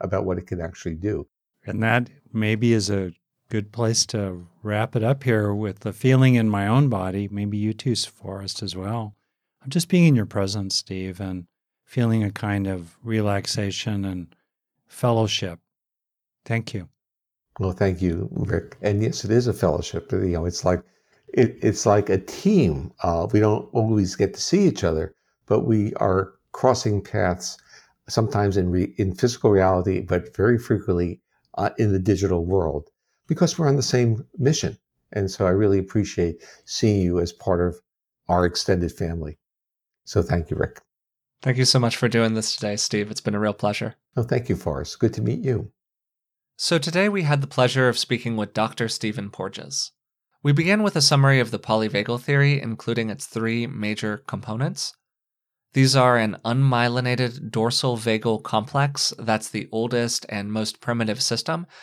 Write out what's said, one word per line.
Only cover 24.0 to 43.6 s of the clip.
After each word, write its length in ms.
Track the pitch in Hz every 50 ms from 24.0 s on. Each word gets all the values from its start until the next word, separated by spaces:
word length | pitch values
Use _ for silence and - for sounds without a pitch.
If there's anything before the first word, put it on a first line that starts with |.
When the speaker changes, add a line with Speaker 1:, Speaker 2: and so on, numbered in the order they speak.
| 98 90 -
Speaker 1:
get 180 | - 101 95 -
to 80 | -
see 260 | - - - 190 202 180
each 160 | 120 - -
other, 300 | 87 80 78 80 - - _ _ _ _ _ _
but 160 | _ 104 113
we 320 | - - 113 110 101 107 -
are 380 | - - 101 92 95 95 - - _ _ _
crossing 500 | _ - - 127 127 117 - 113 104 101 95
paths, 540 | - - 104 98 90 90 90 - - - - _ _ - - _ _ _ _ _ -
sometimes 480 | - - 113 107 - 104 104 101 95 98
in 120 | 90 90
re-, 240 | 87 90 92 104 - -
in 180 | 107 95 90
physical 360 | - - 123 120 - - 113
reality, 500 | 104 98 95 92 92 90 90 98 92 92
but 340 | - 92 95 90 - - -
very 220 | - 95 113 120 113
frequently, 640 | 120 - 117 101 - - 92 87 87 87 90 - _ _ _ _ _ _ _
uh, 140 | - 98 101 - -
in 140 | 113 107
the 80 | 98 95
digital 460 | 92 98 101 90 95 95 90 87 82
world, 440 | 87 92 98 87 78 71 73 73 _ _ _ _ _ _ _ _ _
because 300 | 165 - 180 170 - -
we're 100 | 165 143
on 80 | 135
the 80 | 120 123
same 420 | - - 123 123 117 113 107 - _ _ -
mission. 400 | 135 131 156 - - - - - _ _ _ _ _ _
And 180 | - 104 98 95
so 160 | - - 104
I 60 | 92
really 260 | 90 98 110 101 98 98
appreciate 640 | 92 95 - 110 101 98 - - 90 87 - - - - - - _
seeing 360 | - - - - 110 104 101
you 180 | 92 87 87 90
as 120 | 87 87
part 300 | - _ - - 92 87
of 180 | 87 90 85 - _ _ _ _ _ _ _ _ _ _
our 180 | 90 90 90
extended 460 | 87 87 - - - 101 90 87 85
family. 460 | - - - 82 85 85 78 76 78 _ _ _ _ _ _ _ _ _ _ _ _ _ _
So 180 | - - 104 -
thank 260 | - - 85 82 -
you, 80 | - -
Rick. 240 | - - - - _ _ _ _ _ _ _ _ _ _ _ _ -
Speaker 3:
Thank 140 | 135 123 127
you 80 | 131
so 120 | 123 - 135
much 200 | 120 117 - -
for 120 | - 120
doing 240 | 113 117 113 113 110
this 220 | 110 107 - -
today, 200 | - - 104 104 104
Steve. 340 | - - - 107 104 107
It's 100 | 107 -
been 140 | - - 104
a 40 | 104
real 140 | 107 107 101
pleasure. 420 | -